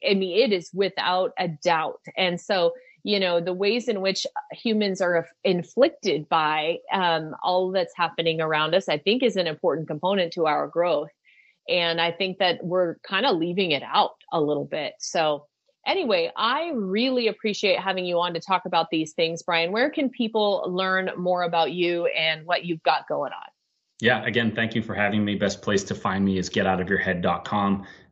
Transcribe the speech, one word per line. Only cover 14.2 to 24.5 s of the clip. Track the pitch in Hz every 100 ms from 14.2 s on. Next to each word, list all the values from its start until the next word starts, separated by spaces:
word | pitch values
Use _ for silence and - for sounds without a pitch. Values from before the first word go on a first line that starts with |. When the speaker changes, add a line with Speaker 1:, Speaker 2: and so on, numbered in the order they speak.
| -
Speaker 1:
a | 165
little | 147 147 143
bit. | 160 143 -
So | - 180 156 147 - _ _ _ -
anyway, | 349 277 180 165 -
I | 220 277 339
really | 262 190 202 262 247 226
appreciate | 202 220 202 202 175
having | 185 185 180
you | 175
on | 175
to | 165
talk | - 185 185
about | 180 170
these | 160 160
things, | - 165 165
Brian. | - 170 170
Where | 214 285
can | - 262
people | - 226 220 208 190 180
learn | 180 190 185 185 -
more | 180 180
about | 175 170 156
you | 180 175 170 170
and | - 160 156 160
what | 175 175
you've | 160
got | 170 151 -
going | 147 135
on? | 85 - - _ _ _ -
Speaker 2:
Yeah, | 110 113 113
again, | 113 113